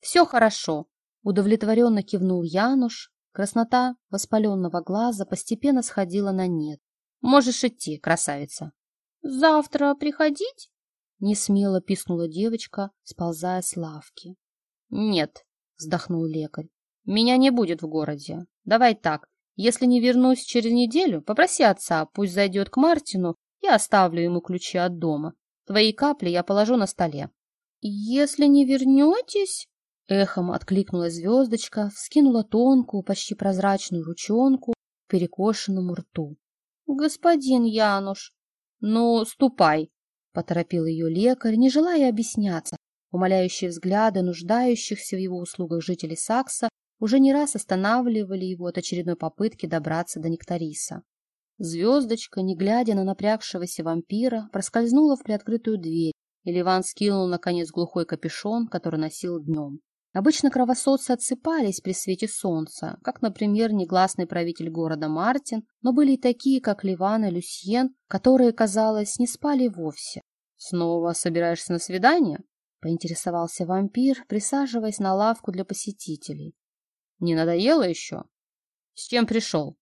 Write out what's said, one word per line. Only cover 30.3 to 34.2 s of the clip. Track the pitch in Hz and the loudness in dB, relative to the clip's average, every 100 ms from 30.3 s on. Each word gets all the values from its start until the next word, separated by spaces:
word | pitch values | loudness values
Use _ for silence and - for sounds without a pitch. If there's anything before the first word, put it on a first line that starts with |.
| - 180 | 0 -4
откликнулась | - - 190 196 180 170 | -4 -2 -2 0 -2 -4
Звёздочка, | 170 170 240 262 226 - - 208 | -4 0 2 2 0 -6 -6 -6
вскинула | - - 302 285 233 | -6 -2 4 4 4
тонкую, | 214 214 247 269 240 202 | 0 2 4 4 2 -6
почти | 185 196 - | -4 -6 -4
прозрачную | 202 196 185 196 196 - 175 | -4 -2 0 0 0 -2 -6
ручонку | 165 170 | -6 -10